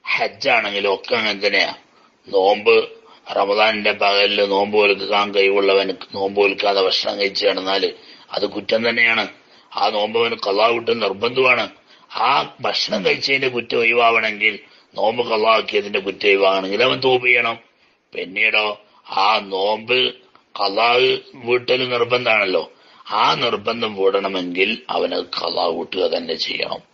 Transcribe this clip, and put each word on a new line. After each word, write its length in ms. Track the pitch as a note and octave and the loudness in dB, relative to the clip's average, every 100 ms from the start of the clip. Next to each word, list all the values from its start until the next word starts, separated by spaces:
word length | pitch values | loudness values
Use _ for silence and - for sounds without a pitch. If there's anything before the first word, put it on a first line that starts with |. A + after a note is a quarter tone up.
| - - | -6 -4
ഹജ്ജാണെങ്കിലും 760 | A2 - - - G#2 G2+ G2+ | -4 -4 0 0 0 -2 -2
ഒക്കെ 200 | - - | -2 -2
അങ്ങനെ 320 | A#2 G#2+ G2+ - | -2 -2 -2 0
തന്നെയാ. 280 | - - - _ _ _ _ - | 0 -2 -6 _ _ _ _ -2
നോമ്പ് 600 | G2 F#2+ G#2 A2 A2+ - - - - - - | 2 4 4 4 4 2 -12 -20 -20 -6 -2
റമദാനിന്റെ 560 | G2 G#2 G#2+ G#2+ G#2 | 0 2 2 2 -2
പകലില് 580 | G2 G2+ G2+ G2+ G#2 G2+ | 0 0 2 2 2 2
നോമ്പ് 280 | G2 G#2 G#2+ | 2 2 2
നോൽക്കാൻ 560 | G2+ G2 F#2+ G#2 G2+ | 4 2 0 0 0
കഴിവുള്ളവൻ 540 | G2 G2 G2+ G2 G2 G2 F2+ - | 2 2 2 4 2 0 -6 -10
നോമ്പ് 260 | G2+ G2 G2+ | -6 -2 2
നോൽക്കാതെ 420 | G2+ F#2+ G#2 G2 | 2 2 0 2
ഭക്ഷണം 380 | F#2+ - G#2+ G2+ | 2 0 -2 -2
കഴിച്ച് 260 | G2 G2 G2+ | -4 0 0
കിടന്നാല് 460 | F#2+ F#2 G2 F2+ - - - - | 0 -2 -2 -2 -6 -20 -20 -10
അത് 140 | - G2+ | -6 -4
കുറ്റം 420 | G#2 G2 A2 A#2 | -6 -2 -2 0
തന്നെയാണ്. 400 | A#2+ A2+ A2+ G2+ - _ - _ - | 0 2 0 -4 -10 _ -20 _ -2
ആ 120 | G#2 | -2
നോമ്പ് 300 | G#2+ G#2+ A2+ | 0 0 0
അവന് 160 | A#2 A2 G2+ | 0 -2 -2
ഖളാ 200 | G2 A2+ | 2 2
വീട്ടൽ 320 | A#2 A2+ A#2 | 2 -2 -2
നിർബന്ധമാണ്. 680 | G#2 F#2+ A#2 C3 B2+ A#2+ G2+ - _ - _ | -2 -2 -2 2 2 2 -2 -10 _ -20 _
ആ 400 | - A#2+ D3+ - - | -2 0 2 -2 -6
ഭക്ഷണം 460 | A#2 - - G#3 E3 | -4 -2 -2 0 0
കഴിച്ചതിന്റെ 420 | C#3 C#3 C3+ C3 | 0 0 0 0
കുറ്റം 300 | A#2+ A2+ B2+ | -4 -2 0
ഒഴിവാവണമെങ്കിൽ, 800 | A2+ A#2+ A#2 A2+ A2 G#2 A2 G2 - - _ | 2 4 4 4 0 0 -2 -2 -16 -20 _
നോമ്പ് 380 | - G#2 A#2+ A#2 | -2 0 0 -2
ഖളാ 180 | A2 A2 | 2 4
ആക്കിയതിന്റെ 480 | A2 G2 G#2 G2+ G#2 | 2 2 -2 -2 -4
കുറ്റം 300 | G2 F2+ G#2 | -4 0 2
ഒഴിവാകണമെങ്കിൽ 560 | G2 F#2+ F#2+ F#2+ G#2 | 4 4 2 -2 0
അവൻ 160 | B2+ C3 | 0 2
തൗബ 240 | C3 B2 | 2 2
ചെയ്യണം. 340 | B2 B2 A#2 A#2 _ _ _ _ _ | 4 2 0 -6 _ _ _ _ _
പിന്നീടോ 680 | - F2+ G2 A2 G#2+ G#2+ G#2 _ _ - | -10 -8 -2 0 0 -2 -6 _ _ -6
ആ 280 | F2 G2+ A2 | 0 2 0
നോമ്പ് 760 | G2+ F#2+ G2+ A2 A2 B2 C#3+ - _ _ _ - | -2 -2 -2 -2 -2 -2 -2 -6 _ _ _ -4
ഖളാ 560 | G2+ G2+ G2+ G2+ G2 G2 - | -2 2 2 4 2 0 -8
വീട്ടൽ 540 | - A#2 B2 A#2+ B2+ B2+ | -12 -2 -2 0 -2 0
നിർബന്ധമാണല്ലോ, 840 | A#2+ A#2 B2 A#2+ G#2+ G2 F2 D#2 _ - - - | -2 0 0 2 0 2 -2 -4 _ -20 -20 -6
ആ 240 | G#2+ A#2+ | 0 2
നിർബന്ധം 600 | - B2 G#2 G#2 A#2 A2 | 2 -2 -2 -4 -4 -4
വീടണമെങ്കിൽ 840 | G2 F#2+ G2 F#2+ F#2+ F2+ F2 G2+ A2+ - | 0 2 2 -2 -4 -4 -2 -2 -2 -6
അവനത് 320 | F2 F2 F2+ | -4 -2 -4
ഖളാ 420 | F2 - E2+ E2+ | -6 -6 -4 -2
വീട്ടുക 520 | F2 E2 D#2+ F#2 E2+ E2+ | -2 -4 -6 -2 -2 -2
തന്നെ 180 | E2 | -6
ചെയ്യണം. 460 | D#2+ - - - - _ | -6 -6 -6 -6 -8 _